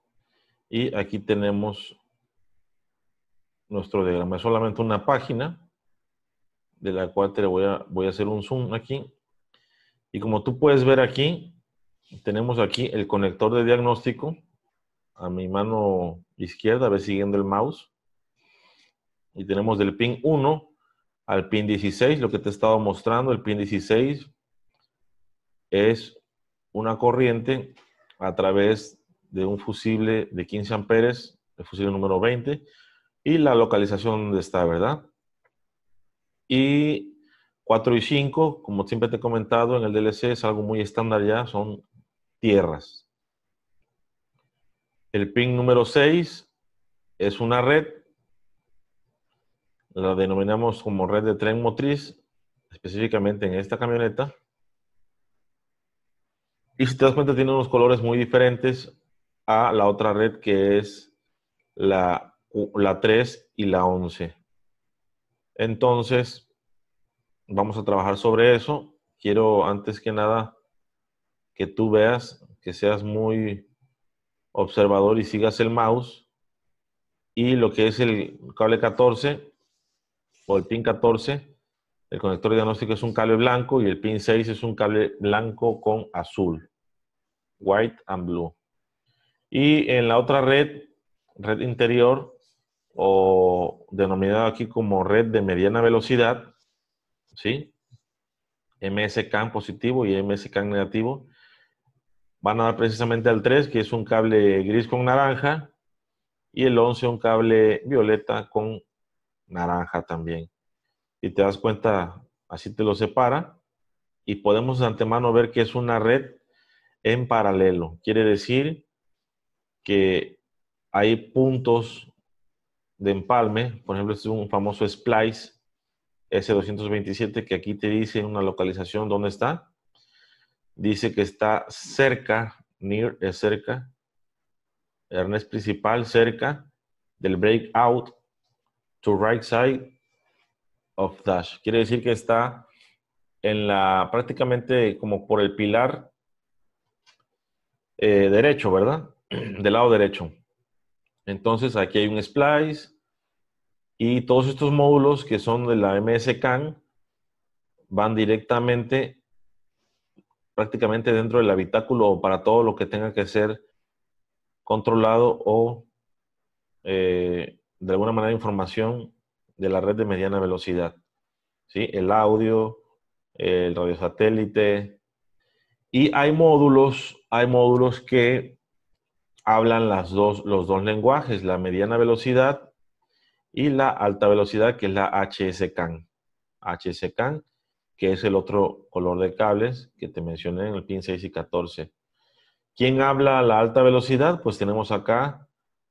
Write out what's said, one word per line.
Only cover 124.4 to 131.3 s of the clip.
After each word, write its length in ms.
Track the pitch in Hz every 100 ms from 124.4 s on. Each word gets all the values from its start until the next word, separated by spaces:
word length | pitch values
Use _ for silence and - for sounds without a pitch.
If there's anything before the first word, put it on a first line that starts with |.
| 101
famoso 400 | 101 101 101 104
splice 640 | - - 113 113 110 - _ _ _ _ _ _ _ _
S 220 | 98 95
doscientos 360 | 101 90 101 104
veintisiete, 560 | 104 95 101 110 110
que 100 | 110
aquí 200 | - 104
te 140 | 101 107
dice 360 | 107 107 110
una 160 | 104 104
localización 680 | 95 92 92 92 90 107 107
dónde 200 | 101 101
está. 420 | 101 120 170 - _ _ _ _ _ _ _ _ _ _
Dice 400 | - 104 101 110
que 60 | 98
está 460 | 98